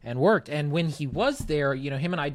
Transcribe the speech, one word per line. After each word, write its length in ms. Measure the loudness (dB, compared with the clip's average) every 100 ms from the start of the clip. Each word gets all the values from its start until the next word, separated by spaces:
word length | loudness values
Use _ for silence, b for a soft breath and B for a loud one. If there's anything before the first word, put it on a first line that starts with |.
and 160 | -6 2
worked. 280 | 4 4 2
And 220 | -2 0
when 180 | 0 0
he 180 | -2 -4
was 320 | 0 0 0
there, 340 | 0 0 2
you 160 | 0 -2
know, 80 | -2
him 140 | -2
and 80 | -2
I 120 | -2